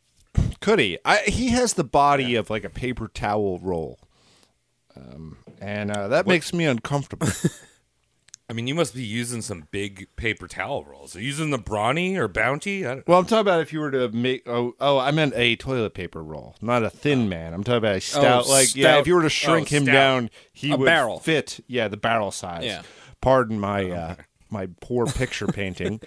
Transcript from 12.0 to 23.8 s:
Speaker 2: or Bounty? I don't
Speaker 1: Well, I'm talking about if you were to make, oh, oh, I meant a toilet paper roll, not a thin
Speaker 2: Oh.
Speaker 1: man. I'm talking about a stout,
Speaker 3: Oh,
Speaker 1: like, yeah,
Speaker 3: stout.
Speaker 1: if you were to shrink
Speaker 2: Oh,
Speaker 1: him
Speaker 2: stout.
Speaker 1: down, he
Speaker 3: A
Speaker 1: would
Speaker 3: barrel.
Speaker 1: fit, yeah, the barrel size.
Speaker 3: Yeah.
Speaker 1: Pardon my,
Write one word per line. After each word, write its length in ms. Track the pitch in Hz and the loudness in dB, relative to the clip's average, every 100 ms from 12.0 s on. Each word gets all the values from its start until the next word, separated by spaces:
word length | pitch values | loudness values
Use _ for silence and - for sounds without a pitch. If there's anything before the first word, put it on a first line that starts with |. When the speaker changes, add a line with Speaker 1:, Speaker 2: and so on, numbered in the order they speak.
| 185 190 | -2 -2
Speaker 2:
or 120 | 110 | -2
Bounty? 580 | 101 113 143 202 196 147 | 0 -2 -2 -4 -6 -6
I 80 | |
don't 120 | 131 - | -6 4
Speaker 1:
Well, 120 | 180 | 4
I'm 80 | 180 | 4
talking 140 | 220 | 2
about 180 | 202 170 | 4 2
if 140 | 156 | 0
you 60 | 156 | -4
were 100 | 151 | -2
to 180 | 135 123 | 0 0
make, 400 | 113 123 127 - | 0 -2 -2 -4
oh, 260 | 120 120 - | -4 -4 -2
oh, 160 | 139 139 | 2 2
I 120 | 131 | 2
meant 240 | 156 151 113 | 2 0 2
a 180 | 120 113 | 2 0
toilet 360 | 131 131 104 | -2 -2 -2
paper 300 | - 87 - | -4 -10 -10
roll, 320 | 78 76 - - | -12 -12 -14 -10
not 200 | 107 123 | -2 0
a 60 | 107 | 0
thin 360 | - 147 139 110 | -2 0 2 0
Speaker 2:
Oh. 20 | |
Speaker 1:
man. 240 | 85 82 | -2 -8
I'm 100 | 85 | -6
talking 140 | 101 120 | 0 0
about 200 | 107 95 | 2 0
a 40 | |
stout, 440 | - 147 135 123 123 | -2 4 6 6 6
Speaker 3:
Oh, 40 | |
Speaker 1:
like, 240 | 135 131 | 4 4
yeah, 180 | 135 139 | 4 6
Speaker 3:
stout. 80 | 151 | 6
Speaker 1:
if 60 | 143 | 6
you 100 | 180 | 4
were 60 | |
to 60 | 156 | 4
shrink 400 | - 147 165 143 | 2 2 2 2
Speaker 2:
Oh, 60 | 147 | 0
Speaker 1:
him 60 | |
Speaker 2:
stout. 80 | 139 | 4
Speaker 1:
down, 380 | 139 135 131 117 - - | 6 6 4 -2 -10 -20
he 220 | - 143 | -8 -2
Speaker 3:
A 40 | 139 | 2
Speaker 1:
would 80 | 139 | 4
Speaker 3:
barrel. 320 | 165 123 90 | 4 2 -2
Speaker 1:
fit, 420 | - 156 - - - | 0 0 0 -10 -6
yeah, 220 | 123 110 | -2 -2
the 100 | 101 | -2
barrel 320 | 117 113 98 | 0 0 0
size. 340 | - 95 85 | -6 -10 -8
Speaker 3:
Yeah. 180 | 113 90 - - - - | -6 -8 -12 -20 -20 -2
Speaker 1:
Pardon 400 | 127 131 117 110 | 4 4 4 -2
my, 240 | 101 101 | -2 -2